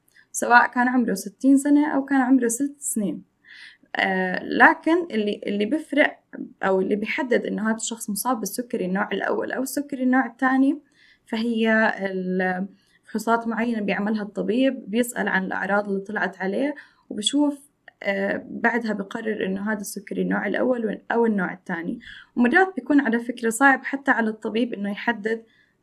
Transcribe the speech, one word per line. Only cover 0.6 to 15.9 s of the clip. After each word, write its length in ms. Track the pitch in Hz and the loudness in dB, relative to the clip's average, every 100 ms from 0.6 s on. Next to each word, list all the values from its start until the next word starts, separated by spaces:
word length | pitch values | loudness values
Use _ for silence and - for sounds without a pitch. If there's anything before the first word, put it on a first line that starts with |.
| - | 6
كان 200 | 247 247 | 2 2
عمره 260 | 254 226 | 2 0
ستين 440 | 196 202 - 262 277 | -2 -6 0 4 4
سنة 300 | 285 294 294 | 6 4 4
أو 180 | 277 269 | 0 0
كان 160 | 269 | 2
عمره 260 | 247 262 233 | 4 4 4
ست 280 | 226 285 - | 0 -4 -6
سنين. 500 | - 220 196 180 - _ - - - - _ - | -6 -2 -2 -4 -12 _ -20 -20 -20 -20 _ -2
آه، 480 | 190 190 185 - | 0 0 -2 -4
لكن 640 | - 78 277 320 311 349 339 | -2 6 6 6 2 0 0
اللي، 300 | 220 208 - - | -2 -2 -4 -4
اللي 200 | 202 208 | -2 -2
بيفرق 540 | 311 - 277 - - _ - - - | -2 0 2 2 -2 _ -14 -14 -4
أو 180 | 190 190 | 0 2
اللي 140 | 196 202 | 2 -2
بيحدد 500 | 214 - 262 226 190 | -2 -4 0 0 0
إنه 240 | 190 220 | -2 -2
هذا 60 | 226 | -2
الشخص 340 | - 226 - | -6 -8 -6
مصاب 300 | 202 240 247 | -4 -2 -2
بالسكري 460 | 196 - 247 220 180 | -4 -6 -6 -4 -2
النوع 240 | 190 214 | -2 -2
الأول 400 | 202 - 208 - | -2 -2 -2 -2
أو 120 | 220 | -4
السكري 400 | 269 285 285 254 | -4 -6 -6 -2
النوع 220 | 254 254 240 | 2 2 0
الثاني، 560 | - 262 262 269 320 - _ _ _ _ | -2 0 4 2 0 -6 _ _ _ _
فهي 680 | 226 233 226 220 220 220 - | -4 -2 0 2 4 2 0
ال-، 680 | 196 185 185 185 185 185 196 - _ _ | -4 -4 -2 0 0 -2 -6 -12 _ _
فحوصات 440 | - 214 220 226 226 | -10 -4 0 0 0
معينة 340 | 220 240 226 | -2 -2 -2
بيعملها 420 | 202 185 208 214 | -2 -2 -2 -2
الطبيب، 640 | 208 - 185 233 269 269 - | -4 -4 -2 2 2 0 -2
بيسأل 360 | 220 240 - 208 | -2 -2 -2 -2
عن 180 | 185 190 | -2 -2
الأعراض 420 | - 185 202 | -4 0 0
اللي 140 | 208 | 0